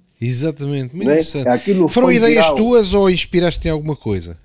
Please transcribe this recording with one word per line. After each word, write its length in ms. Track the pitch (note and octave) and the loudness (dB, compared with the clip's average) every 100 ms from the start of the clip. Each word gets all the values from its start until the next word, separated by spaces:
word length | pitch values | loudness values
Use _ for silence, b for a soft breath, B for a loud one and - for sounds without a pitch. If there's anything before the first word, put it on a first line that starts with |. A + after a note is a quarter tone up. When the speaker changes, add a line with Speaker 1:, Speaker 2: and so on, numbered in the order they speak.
| _ - | _ -8
Speaker 1:
Exatamente, 720 | A#2 B2 D#3 C#3+ C#3+ C#3+ B2+ | -6 -4 -4 -6 -6 -6 -6
muito 140 | D3+ C#3 | -4 0
Speaker 2:
Né? 60 | |
Speaker 1:
interessante. 340 | D#3 D#3+ D3 B2 | 0 0 -4 -2
Speaker 2:
Aquilo 400 | A#2+ - F#3+ D#3+ | -2 0 0 2
Speaker 1:
Foram 200 | A#3+ B3+ | 2 2
Speaker 2:
foi 80 | A#3+ | 4
Speaker 1:
ideias 280 | A3+ A3+ - | 4 4 2
Speaker 2:
viral. 100 | C#3+ | 2
Speaker 1:
tuas 380 | A3+ A#3+ G3 | 2 2 2
ou 160 | G3+ G3 | 2 2
inspiraste 580 | F3 - F3+ F3 - E3 | 0 -2 0 0 -2 -4
em 40 | |
alguma 240 | D#3 D3+ D3 | -4 -6 -8
coisa? 420 | A2 G2 E2+ E2 | -4 -6 -6 -16